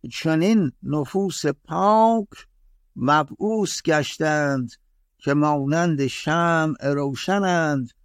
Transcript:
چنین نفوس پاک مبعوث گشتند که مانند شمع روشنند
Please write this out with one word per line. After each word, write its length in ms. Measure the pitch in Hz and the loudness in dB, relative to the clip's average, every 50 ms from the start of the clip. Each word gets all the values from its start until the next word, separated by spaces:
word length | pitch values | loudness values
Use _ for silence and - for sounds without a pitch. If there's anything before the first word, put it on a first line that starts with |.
| - 123 | -14 -12
چنین 600 | - - - 160 160 160 165 202 226 214 180 131 - _ - | -12 -4 -2 0 2 2 2 4 4 2 2 0 -4 _ -8
نفوس 640 | 127 143 151 139 - - 190 196 185 165 - - | -4 -4 -4 -4 -2 -2 -2 -2 -2 -4 -2 -4
پاک 800 | 151 139 _ _ - 160 175 190 202 214 220 220 226 233 226 202 _ - - - _ _ _ _ _ _ _ _ _ _ | -4 -4 _ _ -8 -4 0 2 2 4 4 4 4 2 0 -2 _ -14 -20 -20 _ _ _ _ _ _ _ _ _ _
مبعوث 840 | - 123 135 147 151 147 139 - - - 214 220 220 202 - - - | -4 0 2 2 2 2 -2 -6 -4 -4 -2 0 0 -2 -2 -4 -4
گشتند 920 | _ 165 156 151 139 - - - 160 156 151 151 147 143 139 131 127 117 - _ _ _ _ _ _ _ _ | _ 0 0 0 0 -4 -4 -2 0 0 2 2 0 0 0 -2 -4 -6 -10 _ _ _ _ _ _ _ _
که 160 | _ - 143 143 | _ -2 0 2
مانند 720 | 147 151 151 151 143 135 139 151 165 175 175 156 139 139 | 2 2 2 2 0 0 0 0 2 2 0 0 0 -2
شمع 800 | 127 - - - - 156 170 170 170 165 160 160 156 147 - - | -2 -4 -6 -4 -2 0 0 2 2 2 2 0 -2 -2 -2 -2
روشنند 1000 | 139 143 143 143 139 135 - - - 190 202 196 185 175 170 165 151 147 135 127 117 _ _ | -2 -2 -2 -2 -4 -6 -6 -2 -2 0 0 2 2 2 2 2 0 0 -2 -4 -6 _ _